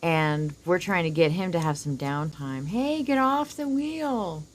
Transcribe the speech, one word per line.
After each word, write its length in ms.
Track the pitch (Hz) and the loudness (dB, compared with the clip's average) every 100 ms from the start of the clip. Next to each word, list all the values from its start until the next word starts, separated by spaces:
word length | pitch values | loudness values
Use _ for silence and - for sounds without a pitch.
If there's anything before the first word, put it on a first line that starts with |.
And 520 | 170 160 156 151 151 147 | 2 4 4 2 -2 -6
we're 140 | - 180 | 0 0
trying 260 | 180 190 | 2 0
to 60 | 165 | 2
get 220 | 151 160 | 4 4
him 200 | 165 185 | 4 0
to 80 | 170 | 0
have 160 | 160 147 | 0 -2
some 220 | 147 135 | -2 -4
downtime. 680 | 139 143 151 151 139 135 143 | -2 -2 -4 -6 -8 -6 -4
Hey, 340 | 214 277 311 | -2 0 -2
get 160 | 277 269 | 0 2
off 380 | 262 277 285 - | 4 2 -2 -4
the 120 | 294 | -2
wheel. 760 | 269 302 320 302 247 196 160 156 | -2 -2 -4 -2 -2 -2 -6 -10